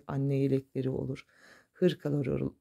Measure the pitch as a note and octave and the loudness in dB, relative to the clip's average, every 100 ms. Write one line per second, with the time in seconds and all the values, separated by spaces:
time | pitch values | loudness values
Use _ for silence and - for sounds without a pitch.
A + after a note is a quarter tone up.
0 | - C#3 C#3 C#3 C3+ C3+ C3+ C3+ C3 C3+ | -4 -2 0 2 2 2 0 -4 -2 -2
1 | C3 C3+ - _ - - _ - F3+ - | -4 -8 -14 _ -20 -20 _ 0 0 2
2 | D3+ D3 C3+ C3+ C3+ - | -2 -2 0 -2 -2 -6